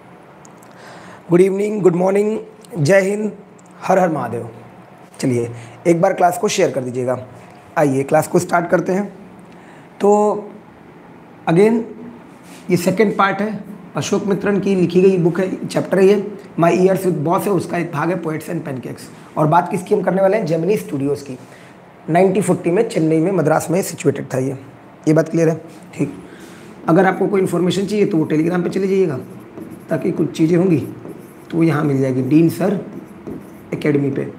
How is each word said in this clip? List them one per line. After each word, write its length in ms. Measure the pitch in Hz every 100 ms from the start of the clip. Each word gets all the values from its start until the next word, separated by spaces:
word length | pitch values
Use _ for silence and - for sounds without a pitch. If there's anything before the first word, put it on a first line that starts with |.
| - - - - - - - - - - - - -
Good 120 | 175
evening, 400 | 190 190 208 214
good 140 | 180 175
morning, 440 | 185 202 208 220 - - - 175
जय 240 | 143 196
हिंद, 300 | 190 208 214 - - - - -
हर 160 | - 190
हर 100 | 180
महादेव। 400 | 151 120 117 117 - - - - - - -
चलिए 320 | 135 120 117 - - - 175
एक 140 | 165
बार 120 | 190
class 240 | 185 180 -
को 100 | 214
शेयर 240 | - 156
कर 100 | 135
दीजिएगा। 440 | 123 123 127 120 - - - - - -
आइए 260 | 147 131
class 240 | 139 156 147
को 120 | 175
start 300 | 175 175 165
करते 220 | 180 190
हैं। 320 | 185 202 - - - - - - - - -
तो 80 | 202 208 208 202 - - - - - - - - - - -
again 320 | 165 220 240 233 - - - - - - - -
ये 80 | 175
second 400 | 185 180 202 -
part 200 | 196 190
है, 260 | 214 208 - - - 151
अशोक 300 | - 196 196
मित्रन 340 | 196 196 202
की 160 | 196 190
लिखी 260 | 160 180
गई 160 | 190 185
book 220 | 165 170
है, 280 | 190 - -
chapter 320 | 156 139 185
है 60 | 190
ये, 260 | 208 - - - -
My 120 | 170
Years 280 | 175 185 180
with 240 | 180 156 151
Boss 140 | 180
है, 100 | 208
उसका 260 | 185 - 175
एक 140 | 160
भाग 180 | 147 165
है 120 | 185
Poets 220 | 165 156
and 180 | - 165
Pancakes। 400 | 151 127 143 127 - - - -
और 100 | 151
बात 240 | 170 180
किसकी 240 | 202 - 208
हम 60 |
करने 200 | 180 180
वाले 160 | 190 214
हैं? 80 | 156
Gemini 320 | 165 170 214
Studios 380 | - 143 139 139
की। 160 | - 123 - - - - - - -
नाइनटीन 340 | 170 190 202
फ़ोर्टी 280 | 180 175 175
में 180 | 185 -
चेन्नई 300 | 175 160 160
में, 120 | 170
मद्रास 360 | 185 151 160 165
में 100 | 175
situated 440 | 196 165 143 120 139
था 40 | 131
ये। 200 | 131 123 - - - - 151
ये 60 |
बात 160 | 156 160
clear 200 | 165 156
है? 120 | 120 - - - -
ठीक, 180 | 139 - - - - - - - -
अगर 160 | 165 190
आपको 220 | 185 180
कोई 140 | 196
information 440 | 185 170 180 170 190
चाहिए 200 | 208 202
तो 120 | 165
वो 80 | 147
Telegram 380 | 156 170 180
पे 60 | 170
चले 180 | 190 190
जाइएगा, 320 | 190 180 120 - - - - - - -
ताकि 220 | - -
कुछ 200 | 175 156
चीज़ें 260 | - 160 175
होंगी 220 | 190 147 - - - - - - -
तो 60 | 170
वो 60 |
यहाँ 200 | 165 147
मिल 180 | 151 135
जाएगी, 200 | 135 127
Dean 280 | 127 151 165
Sir 300 | - 208 202 - - - - - - - - -
Academy 380 | 139 151 143 139
पे। 160 | 139 139